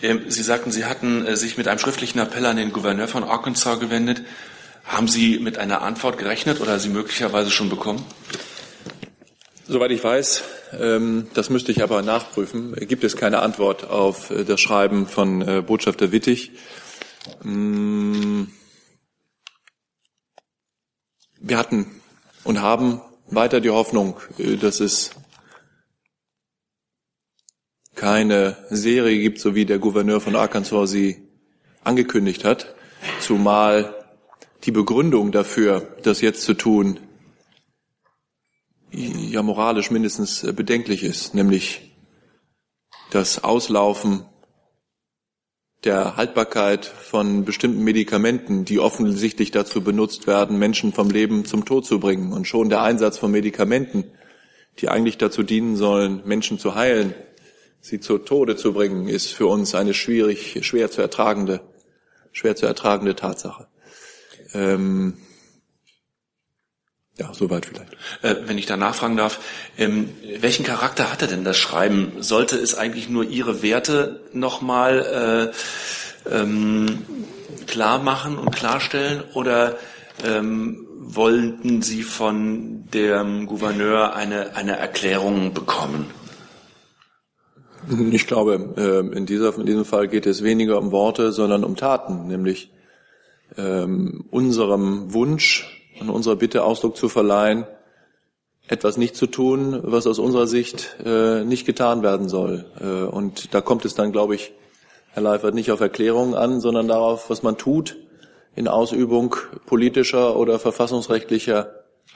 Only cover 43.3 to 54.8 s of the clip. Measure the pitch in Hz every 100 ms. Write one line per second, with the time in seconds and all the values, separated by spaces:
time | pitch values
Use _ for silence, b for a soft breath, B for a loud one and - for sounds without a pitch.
43.3 | - - 117 123 107 101 101 107 98 -
44.3 | _ _ _ _ _ _ _ _ _ _
45.3 | _ _ _ _ _ 113 98 95 98 113
46.3 | - 113 117 101 101 - - - 110 104
47.3 | 101 98 104 123 107 110 110 104 107 110
48.3 | 120 - 98 92 104 90 - 107 98 110
49.3 | - 107 107 101 113 95 104 107 - -
50.3 | 101 101 104 104 110 110 98 101 101 107
51.3 | 107 104 110 104 131 123 104 101 95 92
52.3 | 101 92 117 110 104 110 117 107 - 107
53.3 | 104 104 - 101 127 135 104 - b b
54.3 | b b b b -